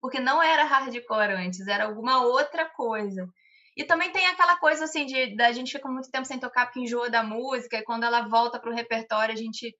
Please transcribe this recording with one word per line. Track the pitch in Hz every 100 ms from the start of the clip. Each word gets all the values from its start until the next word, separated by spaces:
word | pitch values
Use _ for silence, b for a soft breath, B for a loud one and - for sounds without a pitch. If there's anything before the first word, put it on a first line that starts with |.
porque | 262 277
não | 254 302
era | 320 311
hardcore | 302 269 269 240 - 220 208
antes, | 190 180 185 190
era | 202 214
alguma | 214 233 262 240
outra | 269 294 330 320
coisa. | - 240 220 208 190 185 _ b b b -
E |
também | 294 330 359
tem | 381 370
aquela | 359 349 349
coisa, | 311 311
assim, | 311 320
de, | 277 262 254 208
da | 233
gente | 240 254
fica | 285 277
muito | 262 262
tempo | 262
sem | 262 254
tocar | 247 247
porque | 247 254
enjoa | 240 240 240
da | 233
música, | 220 220 262 254 - 226
e |
quando | 220 226
ela | 233 240 214
volta | 226 233 240
pro | 233
repertório, | 233 233 226 220 214 220
a | 220
gente | 226 220 233 220